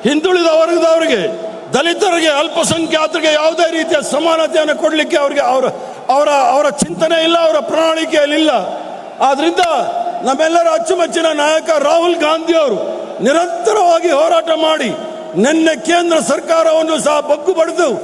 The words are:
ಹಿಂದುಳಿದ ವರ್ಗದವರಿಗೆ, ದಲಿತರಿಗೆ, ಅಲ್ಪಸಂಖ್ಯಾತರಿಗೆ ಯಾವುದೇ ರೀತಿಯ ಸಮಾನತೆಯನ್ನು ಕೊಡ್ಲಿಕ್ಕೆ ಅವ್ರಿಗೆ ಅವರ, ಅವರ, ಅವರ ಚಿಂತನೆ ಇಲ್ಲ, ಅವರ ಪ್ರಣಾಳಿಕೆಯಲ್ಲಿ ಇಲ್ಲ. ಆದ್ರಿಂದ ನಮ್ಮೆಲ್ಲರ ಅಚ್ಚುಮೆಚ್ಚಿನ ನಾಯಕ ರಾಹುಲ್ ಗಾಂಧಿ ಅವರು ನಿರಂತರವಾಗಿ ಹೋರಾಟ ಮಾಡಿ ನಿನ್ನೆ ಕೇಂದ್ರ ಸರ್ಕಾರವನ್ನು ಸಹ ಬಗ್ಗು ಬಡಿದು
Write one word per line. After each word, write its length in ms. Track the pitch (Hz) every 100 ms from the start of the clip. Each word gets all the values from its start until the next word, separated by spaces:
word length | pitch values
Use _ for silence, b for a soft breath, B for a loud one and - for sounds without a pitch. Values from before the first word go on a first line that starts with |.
| 226
ಹಿಂದುಳಿದ 380 | 302 349 359 330
ವರ್ಗದವರಿಗೆ, 760 | 320 330 339 330 320 311 226 156 - - - -
ದಲಿತರಿಗೆ, 540 | 254 330 339 392 339 320
ಅಲ್ಪಸಂಖ್ಯಾತರಿಗೆ 1040 | 285 311 339 302 320 320 311 311 320 311
ಯಾವುದೇ 380 | 302 311 330 330
ರೀತಿಯ 320 | 330 320 311
ಸಮಾನತೆಯನ್ನು 760 | 233 269 330 320 311 320 302 294
ಕೊಡ್ಲಿಕ್ಕೆ 400 | 311 311 294 339
ಅವ್ರಿಗೆ 240 | 277 285
ಅವರ, 240 | 254 262 247 - B B -
ಅವರ, 200 | 262 294
ಅವರ 400 | 285 247 269 294
ಚಿಂತನೆ 560 | 277 - 339 320 330
ಇಲ್ಲ, 140 | 320 339
ಅವರ 180 | 330 311
ಪ್ರಣಾಳಿಕೆಯಲ್ಲಿ 800 | - 302 320 320 320 311 285 302
ಇಲ್ಲ. 140 | 311 240 180 - - - - -
ಆದ್ರಿಂದ 440 | 254 277 320 349 349 294 175 - - -
ನಮ್ಮೆಲ್ಲರ 440 | 233 269 320 339 339
ಅಚ್ಚುಮೆಚ್ಚಿನ 540 | 320 339 370 330 330 330
ನಾಯಕ 440 | 302 294 320 320
ರಾಹುಲ್ 460 | 311 285 330 339 339
ಗಾಂಧಿ 380 | 302 320 320
ಅವರು 240 | 330 285 202 - - - -
ನಿರಂತರವಾಗಿ 880 | 220 311 349 - - 427 349 339 339
ಹೋರಾಟ 400 | 277 320 330 330
ಮಾಡಿ 400 | 320 311 311 247 151 - - - 165
ನಿನ್ನೆ 400 | 240 320 320 302
ಕೇಂದ್ರ 420 | - 339 339 320
ಸರ್ಕಾರವನ್ನು 800 | - 311 - 330 320 320 320 302
ಸಹ 220 | 285 294
ಬಗ್ಗು 340 | 294 294 320
ಬಡಿದು 360 | 349 330 339 320 202